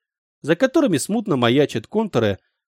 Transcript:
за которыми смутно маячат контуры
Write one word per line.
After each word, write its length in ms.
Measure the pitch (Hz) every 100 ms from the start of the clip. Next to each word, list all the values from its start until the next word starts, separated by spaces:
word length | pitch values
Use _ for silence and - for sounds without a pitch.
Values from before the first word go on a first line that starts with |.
| _ _ _ _
за 140 | 135 170
которыми 420 | 262 330 285 151
смутно 400 | - 220 208 139
маячат 500 | 120 131 139 117 -
контуры 520 | 208 220 127 107 95 _ _